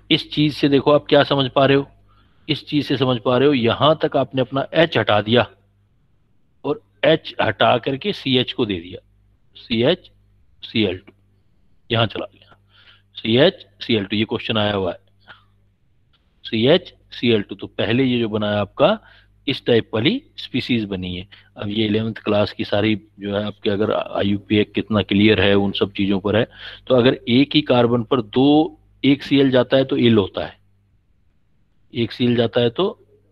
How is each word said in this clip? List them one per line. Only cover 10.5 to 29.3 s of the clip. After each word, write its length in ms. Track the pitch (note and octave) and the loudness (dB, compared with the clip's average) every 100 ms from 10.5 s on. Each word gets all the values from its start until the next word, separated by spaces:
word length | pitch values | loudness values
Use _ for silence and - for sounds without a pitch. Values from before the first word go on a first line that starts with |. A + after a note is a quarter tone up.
| _ | _
सी 200 | - A#2 | -6 -2
एल 140 | G2+ F2+ | -2 -4
टू 160 | - _ _ _ _ _ _ _ - | -12 _ _ _ _ _ _ _ -4
यहां 180 | A2+ A2+ | -2 0
चला 180 | - - | -4 -14
गया, 320 | _ _ _ _ _ _ _ _ - | _ _ _ _ _ _ _ _ -8
सीएच 480 | A2+ A#2+ E3+ - - - | 0 2 2 0 -10 -12
सी 140 | - A2 | -4 -4
एल 100 | F#2+ | -2
टू, 100 | G#2 | -4
ये 80 | A2 | -2
question 320 | - - A2+ | -4 -4 -2
आया 160 | G#2 | -2
हुआ 180 | G2+ F#2 | -2 -4
है, 80 | F2 _ _ - - _ _ _ _ _ _ _ _ _ _ - | -6 _ _ -20 -20 _ _ _ _ _ _ _ _ _ _ -8
सीएच 480 | A2+ B2 F3+ - - _ | 0 2 2 0 -20 _
सी 180 | - A#2+ | -4 0
एल 120 | A2 | 0
टू। 140 | - - | -2 -12
तो 120 | G#2 | -12
पहले 340 | - G2+ A#2 | -6 -2 0
ये 160 | C3 A#2+ | 0 -2
जो 100 | A2+ | -2
बना 220 | G#2+ G#2 | -4 -2
है 60 | G#2 | -2
आपका 400 | G2 - D3+ A3 - - _ _ - | -4 0 0 0 -8 -20 _ _ -8
इस 180 | C3 - | -6 0
type 240 | A#2 G2+ | 0 0
वाली 280 | A2 C3+ C4 - - | -2 -2 -2 -6 -18
species 460 | - B2+ - A#2+ G2+ | -10 -6 -2 -2 -4
बनी 300 | F#2+ F#2 F2+ | -6 -8 -10
है। 120 | F2+ - _ - | -14 -20 _ -12
अब 120 | G#2 | -8
ये 160 | G#2 G#2+ | -2 -2
eleventh 360 | G#2+ A2+ G#2+ - | -2 -4 -6 -2
class 260 | G#2 G2+ | 0 -2
की 120 | - G#2+ | -4 -4
सारी 300 | G#2 G#2+ G#2 - - | -2 0 -2 -6 -14
जो 160 | G2+ G2+ | -8 -6
है 80 | G#2 | -6
आपके 240 | - A2 | -6 -4
अगर 220 | G2 G#2+ | -2 -2
आईयूपीए 720 | - - F2+ G2+ G2+ - G#2+ G#2 | -2 -4 -4 -2 -2 0 0 0
कितना 360 | G#2+ - G#2+ | -2 -2 -2
clear 380 | - G2+ G#2+ G2+ | 0 4 4 4
है 120 | G2+ G2+ | 4 2
उन 160 | G2 | 0
सब 200 | - G2+ | -2 -4
चीजों 260 | - G2 G2 | -2 -2 -2
पर 160 | G2+ G#2 | 0 0
है। 120 | B2+ - - - - | -2 -8 -20 -12 0
तो 80 | B2+ | 2
अगर 240 | B2 - - | 4 2 0
एक 260 | A#2+ C#3 D3+ | 2 2 0
ही 60 | |
carbon 400 | D3 B2 A#2 A#2+ | 2 2 2 0
पर 180 | A2+ C3 | 0 -4
दो, 580 | G#2+ B2+ C#3 D3+ D#3 - _ _ | -2 2 4 4 0 -6 _ _
एक 200 | C3+ C#3 | 0 0
सीएल 280 | - | 0